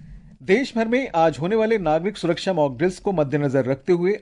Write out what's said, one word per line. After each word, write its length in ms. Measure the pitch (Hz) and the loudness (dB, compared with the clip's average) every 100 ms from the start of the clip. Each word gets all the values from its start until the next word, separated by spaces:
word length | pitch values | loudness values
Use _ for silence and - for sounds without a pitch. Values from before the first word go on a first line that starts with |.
| - - - - | -20 -20 -20 -10
देश 300 | 131 247 269 226 | 0 2 2 -2
भर 120 | 226 | 0
में 220 | 247 262 | 0 0
आज 240 | 165 165 135 | 2 2 2
होने 160 | 170 220 | -2 0
वाले 220 | 220 226 | 2 0
नागरिक 380 | 165 156 185 202 | 2 0 -2 -2
सुरक्षा 360 | 165 165 - | -2 -2 -2
मॉक 240 | 175 143 123 | 0 0 0
ड्रिल्स 220 | 180 185 | -2 -2
को 140 | 208 | -2
मद्देनजर 520 | 175 143 147 143 135 | 0 0 0 0 0
रखते 280 | 123 135 - | 0 -2 0
हुए 280 | 175 175 208 | 2 2 0